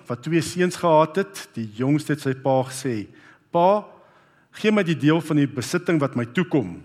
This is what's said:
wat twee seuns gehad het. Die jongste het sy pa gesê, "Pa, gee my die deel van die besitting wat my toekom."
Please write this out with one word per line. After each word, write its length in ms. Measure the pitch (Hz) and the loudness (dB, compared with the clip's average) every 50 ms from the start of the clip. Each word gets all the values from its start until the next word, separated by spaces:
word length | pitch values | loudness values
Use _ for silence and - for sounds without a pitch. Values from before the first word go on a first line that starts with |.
| - | -10
wat 160 | - - - | -10 -10 -8
twee 180 | - 156 170 165 | -4 -2 0 0
seuns 360 | 151 - - 180 180 180 175 | 0 -2 -2 0 0 0 0
gehad 400 | - 180 170 156 156 156 156 - | 0 2 4 6 6 4 4 0
het. 320 | 190 196 196 - - - - _ | -2 -4 -4 -8 -14 -16 -12 _
Die 160 | 117 113 107 104 | -10 -10 -10 -6
jongste 380 | 113 127 139 151 147 - - | -2 0 0 2 0 0 -2
het 80 | 147 147 | -4 -2
sy 140 | - 135 127 | -2 -4 -4
pa 280 | 135 131 139 131 131 | -2 0 2 2 2
gesê, 440 | 127 131 - - - 131 113 104 98 - - - - - - _ _ _ | 0 -2 -6 -6 -4 -4 -4 -4 -6 -10 -16 -20 -20 -20 -20 _ _ _
"Pa, 360 | - 170 175 190 208 208 202 - - - - _ _ _ _ _ _ _ _ _ | 0 2 4 4 4 2 -2 -8 -16 -20 -20 _ _ _ _ _ _ _ _ _
gee 200 | - - - 214 | -10 -2 0 2
my 120 | 214 208 | 2 2
die 160 | 185 170 160 123 | 2 0 0 2
deel 220 | 135 151 160 170 | 4 4 4 2
van 160 | 160 - 151 | 0 0 0
die 100 | 143 143 | 2 0
besitting 520 | 117 104 123 113 - - 170 175 190 170 147 | 0 -2 -6 -6 -4 -4 -2 0 0 0 0
wat 180 | 139 131 - | 0 -2 -2
my 80 | 131 117 | -4 -6
toekom." 580 | 117 - 185 175 - 165 139 104 87 85 - | -2 -2 -4 -2 0 0 -2 -2 -2 -8 -14